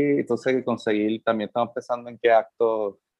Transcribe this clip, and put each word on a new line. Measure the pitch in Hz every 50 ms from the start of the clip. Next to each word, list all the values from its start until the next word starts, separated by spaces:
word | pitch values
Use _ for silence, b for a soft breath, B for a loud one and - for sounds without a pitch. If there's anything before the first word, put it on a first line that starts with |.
| 143 143 143 143
entonces | - - 120 107 - 131 131 131 120
conseguir, | 127 117 107 - 113 107 104 104 107 113 110 -
también | 113 113 110 104 98
estamos | - 120 117 113 -
pensando | 123 - - 123 120 120 120
en | 120
qué | 117 - 120
acto, | 113 110 110 - _ - 120 113 113 107 107 101 92 _ _ _ _ _